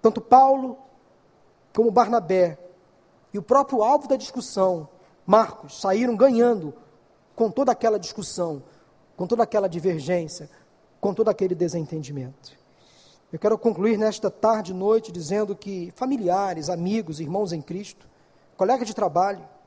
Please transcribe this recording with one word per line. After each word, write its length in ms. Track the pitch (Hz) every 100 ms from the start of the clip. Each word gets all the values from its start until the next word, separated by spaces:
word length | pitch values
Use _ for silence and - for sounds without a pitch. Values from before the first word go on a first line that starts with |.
Tanto 180 | 220 214
Paulo 580 | - 254 269 269 262 - - _ _ _ _ _ _ _ _ -
como 160 | 233
Barnabé 680 | 208 214 226 160 185 175 151 - _ _ _ _ _ _
e 60 | 202
o 60 |
próprio 400 | - 254 269 254
alvo 240 | 214 294 285
da 80 | 262
discussão, 760 | - 254 - - 190 175 151 - _ _ -
Marcos, 520 | 214 220 - 143 -
saíram 360 | 196 196 254 220
ganhando 580 | 269 233 240 220 151 - _ _ _ _ _ -
com 160 | 226
toda 200 | 180 262
aquela 280 | 247 233 208
discussão, 640 | 175 - 185 - 170 143 - _ _ _ _ -
com 120 | 180
toda 160 | 233
aquela 260 | - 214 190
divergência, 800 | 170 170 165 139 180 160 - 151 _ _ _ _ _
com 140 | 196
todo 160 | 180 220
aquele 240 | 202 185
desentendimento. 1000 | 175 175 170 151 160 135 143 127 135 - _ _ _ _ _ _ _ _
Eu 60 | 165
quero 200 | 214 220
concluir 360 | 233 190 208 208
nesta 360 | 214 202 202
tarde 400 | - 220 220 175
e 40 | 185
noite 360 | 196 226 220
dizendo 440 | 175 151 202 208 196
que 380 | 196 190 175 -
familiares, 720 | 262 269 180 185 202 165 147
amigos, 520 | 175 180 220 170 151
irmãos 340 | 151 190 202
em 80 | 165
Cristo, 480 | - 175 202 - _ _ _ _ _ _
colegas 320 | 190 254 226
de 80 | 220
trabalho 520 | 196 156 196 196 - -